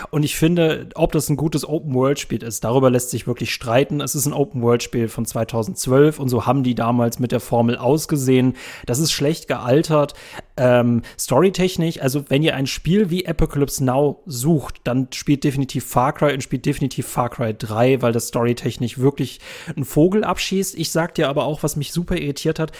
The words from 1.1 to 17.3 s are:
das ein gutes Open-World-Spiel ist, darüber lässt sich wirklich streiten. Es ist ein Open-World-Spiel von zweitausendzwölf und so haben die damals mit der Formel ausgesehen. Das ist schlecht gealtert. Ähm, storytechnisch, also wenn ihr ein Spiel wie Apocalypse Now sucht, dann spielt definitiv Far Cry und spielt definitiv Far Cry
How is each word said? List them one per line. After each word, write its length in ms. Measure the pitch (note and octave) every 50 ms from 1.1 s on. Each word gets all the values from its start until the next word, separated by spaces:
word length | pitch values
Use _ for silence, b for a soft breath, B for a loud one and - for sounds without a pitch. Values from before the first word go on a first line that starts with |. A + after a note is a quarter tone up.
| -
das 160 | D#3 - -
ein 80 | D3+ C3+
gutes 280 | D3 D#3+ - C#3+ -
Open-World-Spiel 760 | - D3+ E3+ - D3+ B2+ B2+ C3 C3+ D3 C#3+ - - - A2 A2+
ist, 220 | A#2 G#2+ - -
darüber 240 | A2 A#2+ C3+ C3+ B2+
lässt 180 | B2 B2 A#2 -
sich 160 | - A2+ -
wirklich 280 | A#2+ A#2+ - A#2+ - -
streiten. 480 | - - A#2+ A2+ B2+ C#3+ - D3 D3
Es 140 | C#3 C3 -
ist 100 | D3 C3
ein 80 | D3 C#3+
Open-World-Spiel 720 | C#3+ C#3+ C#3+ - B2+ A#2 A#2+ A#2+ A#2 - - - B2 A#2 A2
von 180 | - - A2+
zweitausendzwölf 960 | - - A#2+ A2+ - - A2+ A2 F#2+ - - - B2+ B2+ C#3 D3 D#3 D3+ -
und 80 | C#3+ B2+
so 180 | B2 A#2 -
haben 180 | B2 C3 C#3 B2+
die 120 | B2+ A#2+
damals 420 | A2+ A#2 A#2 B2 A#2+ A#2 A#2 - -
mit 120 | B2 A2+
der 80 | - A#2
Formel 380 | - - B2+ A#2 A#2 A#2 A#2+ -
ausgesehen. 800 | B2 B2 D3 D#3+ - - E3 C#3+ C3 C3 C3 B2+ B2+ C3 B2 B B B B B B
Das 140 | - B2 C3+
ist 140 | E3 D3+ -
schlecht 340 | - C#3+ C#3+ E3 - - -
gealtert. 680 | - - A2 A#2 B2+ D3+ E3 - D#3 D3+ C#3+ C#3 B B B B B B B _ _ -
Ähm, 460 | B2+ B2 B2 B2 A#2+ B2 A#2+ A#2 B B B -
storytechnisch, 840 | - - B2+ B2+ F3 G3 F3+ - F#3 F3+ - - E3 E3 D#3+ -
also 240 | C#3+ C3+ C3 D3 C#3 -
wenn 140 | C3+ C#3+ D#3
ihr 100 | D#3+ -
ein 120 | C3+ C#3 C3
Spiel 420 | - - - D3+ F3+ G#3 G#3+ E3
wie 160 | E3+ F#3 -
Apocalypse 560 | - D#3+ - E3 D3+ - C#3+ C#3 C3 - - C3+
Now 380 | B2+ B2 C#3 D3 C#3+ - - _
sucht, 560 | F#3 C3 A#2+ B2 D#3+ E3+ C#3+ - - - - -
dann 240 | C3+ A#2+ C3 C3 - -
spielt 320 | - - - D3 C3+ -
definitiv 400 | D3 B2+ C#3 C3+ - - C3+ -
Far 260 | - - C3+ B2 A#2+ A#2
Cry 200 | - D#3 C#3+ C3+
und 100 | C3+ -
spielt 220 | - - B2+ -
definitiv 420 | D3 C#3+ - C#3+ C3 - - B2 -
Far 220 | - - B2
Cry 240 | A#2+